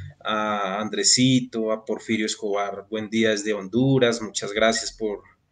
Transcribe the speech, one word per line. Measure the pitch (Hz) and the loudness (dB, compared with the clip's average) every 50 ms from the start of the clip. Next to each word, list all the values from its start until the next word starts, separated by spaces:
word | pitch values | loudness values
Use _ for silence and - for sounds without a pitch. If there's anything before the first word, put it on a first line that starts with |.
| - - - - - | -12 -14 -14 -10 -6
a | - 107 107 107 107 104 104 101 92 95 104 | -4 -2 -2 -2 -2 -2 -2 -2 -4 -4 -4
Andresito, | 107 104 104 101 98 - - 127 127 131 131 123 123 - - 113 110 110 | -4 -4 -2 0 2 2 4 4 6 6 4 4 2 0 -4 -4 -2 -2
a | 110 110 - | -2 -2 -4
Porfirio | - 104 - - - 113 104 107 | -6 -6 -6 -2 -2 -2 0 -2
Escobar, | 107 - - 110 104 98 101 101 98 98 101 - - | -2 -4 -6 -4 -4 -2 -2 -2 -4 -6 -10 -10 -8
buen | 110 110 107 98 | -6 -6 -4 -2
día | 110 113 110 110 | 0 2 2 2
desde | 110 101 101 107 107 | 2 0 0 -2 -2
Honduras, | 101 95 95 104 120 131 135 135 131 123 120 113 113 | -4 -4 -2 0 2 4 4 4 4 4 4 2 0
muchas | 110 98 - - - 98 | -4 -6 -8 -6 -6 -4
gracias | 104 107 110 113 113 - - - | 0 2 4 4 2 2 -2 -6
por | - - 110 104 101 - - _ _ _ _ _ | -8 -4 -4 -4 -4 -6 -10 _ _ _ _ _